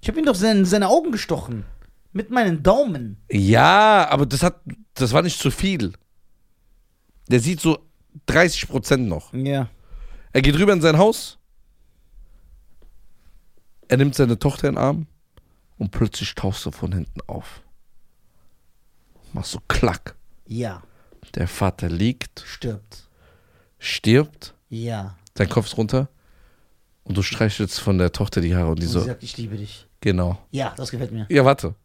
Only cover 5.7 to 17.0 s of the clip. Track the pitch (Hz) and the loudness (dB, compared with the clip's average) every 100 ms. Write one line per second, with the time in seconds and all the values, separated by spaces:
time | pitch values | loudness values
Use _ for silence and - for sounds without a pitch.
5.7 | 180 98 - _ _ _ _ _ _ _ | -2 -4 -8 _ _ _ _ _ _ _
6.7 | _ _ _ _ _ - 123 120 180 165 | _ _ _ _ _ 0 0 2 0 0
7.7 | 151 _ _ _ 151 - 135 175 - - | 0 _ _ _ -20 -2 2 2 0 -6
8.7 | 131 - 139 117 78 - 123 135 139 120 | -6 0 0 2 -4 -8 -8 -4 -2 -4
9.7 | - - - - - - 135 135 147 202 | -10 -20 -18 -16 -16 -4 2 4 4 4
10.7 | 190 160 156 208 220 - - _ _ _ | 4 4 6 4 2 -8 -18 _ _ _
11.7 | _ _ _ _ - - - _ - _ | _ _ _ _ -20 -20 -20 _ -20 _
12.7 | - - - - - - - _ - _ | -20 -20 -20 -20 -20 -20 -20 _ -20 _
13.7 | - _ 123 139 135 131 113 143 - 143 | -20 _ 2 2 4 2 2 0 0 -4
14.7 | - 131 151 156 _ _ - _ _ _ | 0 -2 -2 -8 _ _ -20 _ _ _
15.7 | _ 101 - 113 - 101 - 98 95 - | _ -6 -2 -2 -2 -10 -6 -6 -6 -10
16.7 | - 87 92 | -8 -6 -6